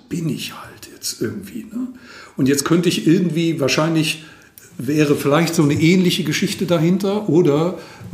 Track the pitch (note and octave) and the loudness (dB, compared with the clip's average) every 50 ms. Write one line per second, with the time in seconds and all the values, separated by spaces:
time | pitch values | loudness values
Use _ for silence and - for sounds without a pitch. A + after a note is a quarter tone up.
0 | - - - F3 E3 D#3 A#2 A2 - - - - - - - - - - - - | -14 -10 -8 -6 -4 -4 -4 -6 -8 -10 -12 -14 -18 -18 -20 -20 -20 -20 -18 -12
1 | - - - - C3 A2 - G#2 F#2+ - - A2 G#2+ - - A#2+ B2+ B2 - - | -12 -10 -8 -6 -6 -6 -6 -8 -12 -12 -12 -14 -12 -10 -8 -8 -8 -8 -10 -14
2 | - - - - - - - - C#3 C3 C#3+ C#3 - - E3 F3+ E3+ - - - | -20 -20 -20 -20 -20 -12 -6 -2 0 0 0 0 0 0 2 2 2 2 0 0
3 | - E3 D#3 G3 F3+ E3 D3+ E3 E3+ E3 D#3+ C3 C3+ B2+ - - D#3 E3 E3 D#3+ | 2 2 2 4 2 0 0 0 -2 -2 -2 0 0 0 0 0 0 2 2 0
4 | D3+ - - - - - - - - - _ _ - - - - B2+ A#2 D3 D3+ | 0 0 -2 -8 -10 -20 -20 -20 -20 -20 _ _ -20 -20 -14 -10 -6 -2 0 2
5 | D3+ C#3+ C3+ - - C#3+ C#3 D#3 E3+ - - F3 D#3 C#3+ C#3+ - D#3+ D#3+ F#3 F#3 | 2 2 2 0 2 2 2 2 2 2 2 2 2 2 2 2 4 4 4 4
6 | F3+ F3+ - - E3 D3+ D3 - G3+ F3 - - G3+ D#3 F3+ E3 D#3 E3+ F#3 F3+ | 4 2 0 0 -2 -2 -2 -2 -2 -4 -4 -4 -2 0 0 2 2 2 2 0
7 | G3+ G3 G3 G#3+ G#3+ - C#3+ E3 F3 D3+ C#3 D3 E3 F3+ F#3 - - - - - | 0 -2 -2 -2 -2 0 2 4 4 4 4 2 0 -2 -4 -6 -12 -18 -20 -20
8 | - - | -12 -4